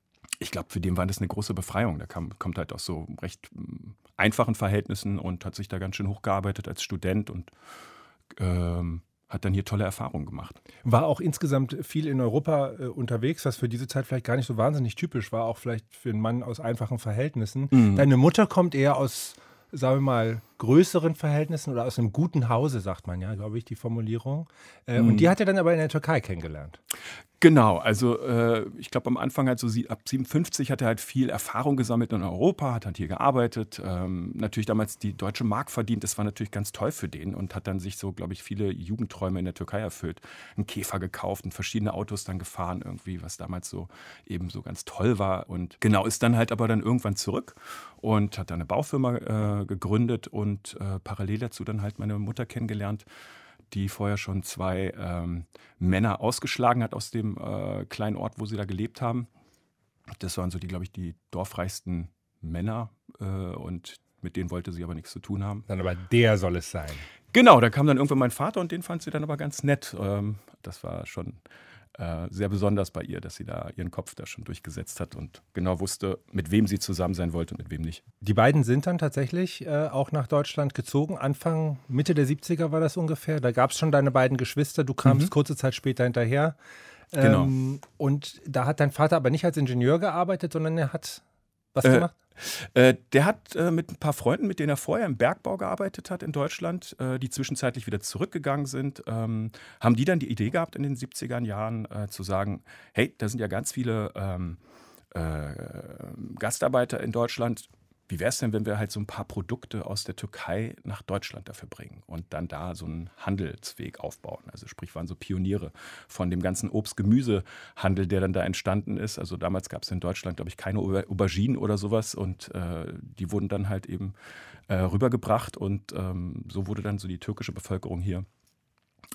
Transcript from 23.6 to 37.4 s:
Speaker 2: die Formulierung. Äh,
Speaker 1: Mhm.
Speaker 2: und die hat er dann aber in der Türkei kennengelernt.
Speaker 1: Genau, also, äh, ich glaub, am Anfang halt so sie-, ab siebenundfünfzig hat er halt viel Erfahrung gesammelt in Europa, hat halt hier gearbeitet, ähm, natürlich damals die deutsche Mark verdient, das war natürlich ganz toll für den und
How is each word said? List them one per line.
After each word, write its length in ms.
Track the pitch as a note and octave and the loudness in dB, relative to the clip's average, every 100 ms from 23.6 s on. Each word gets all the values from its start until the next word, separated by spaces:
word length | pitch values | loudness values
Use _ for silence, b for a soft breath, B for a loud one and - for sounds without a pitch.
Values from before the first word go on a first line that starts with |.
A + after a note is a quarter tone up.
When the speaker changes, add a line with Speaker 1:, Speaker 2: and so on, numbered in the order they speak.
| - | -8
Speaker 2:
die 100 | A2+ | -8
Formulierung. 720 | A#2+ A2+ A2 A2+ C3 D3 D#3+ B B B - | -4 -4 -2 -4 -4 -6 -6 B B B -2
Äh, 160 | A#2+ | 6
Speaker 1:
Mhm. 80 | A2+ | 6
Speaker 2:
und 80 | G#2+ | 8
die 100 | E3 | 8
hat 140 | G3 | 6
er 40 | G3 | 4
dann 120 | F#3+ | 4
aber 160 | E3+ | 4
in 60 | E3 | 4
der 100 | D#3 | 2
Türkei 320 | D3+ D3+ D3 | 0 2 0
kennengelernt. 580 | - F2 D#2+ D2+ D2 - - B B B - _ | 0 -4 -6 -8 -12 -12 -12 B B B -20 _
Speaker 1:
Genau, 380 | E3 D3+ A2 E2+ | 4 6 4 2
also, 420 | A#2 G#2+ B2 A#2 | 0 0 0 -2
äh, 460 | C3 A#2 A#2 A2+ - - | -2 0 0 -2 -4 -12
ich 100 | D3 | -8
glaub, 160 | - A#2+ | -6 -4
am 100 | B2 | -4
Anfang 320 | C3 - C3 | -4 -2 -2
halt 120 | B2 | 0
so 80 | A#2+ | -2
sie-, 240 | A2+ - | -2 -4
ab 100 | A2 - | -8 -6
siebenundfünfzig 640 | C3+ B2 D3+ E3+ - C#3 | -6 -2 -2 0 -2 -2
hat 100 | C3+ | 0
er 60 | A#2 | 0
halt 120 | A2 | 0
viel 300 | - C3 B2 | -2 0 0
Erfahrung 480 | - - A2 C#3+ C3+ | 0 -4 -2 0 2
gesammelt 340 | A#2 A#2 A#2 | 2 2 2
in 120 | G#2+ | 0
Europa, 500 | F#2 F2+ E3 F#3+ C#3 | -2 0 0 0 -4
hat 140 | A2+ G2+ | -4 -4
halt 100 | - | -6
hier 100 | D#2+ | -4
gearbeitet, 720 | G2+ C#3+ C3 A#2+ A2+ G#2 - F#2+ | 2 2 4 2 -2 -6 -6 -4
ähm, 460 | F2+ F#2 F2+ F2 | -2 -2 -4 -6
natürlich 320 | F2 G#2+ A2+ G#2+ | -4 -2 -2 0
damals 320 | A2 G#2+ - | 0 0 -4
die 180 | G#2 - | -6 -4
deutsche 280 | G2 - | -6 -2
Mark 260 | A#2 G#2+ C#3+ | 0 0 -2
verdient, 340 | - A2 G#2 | -4 0 -2
das 140 | G#2 - | -2 -2
war 80 | G#2 | -2
natürlich 240 | - G#2+ | -2 -6
ganz 220 | G#2 G#2 | -4 -6
toll 200 | - A2+ | -2 -2
für 160 | - D#2 | -2 -8
den 280 | D2 F2 | -6 -6
und 180 | F2+ | -6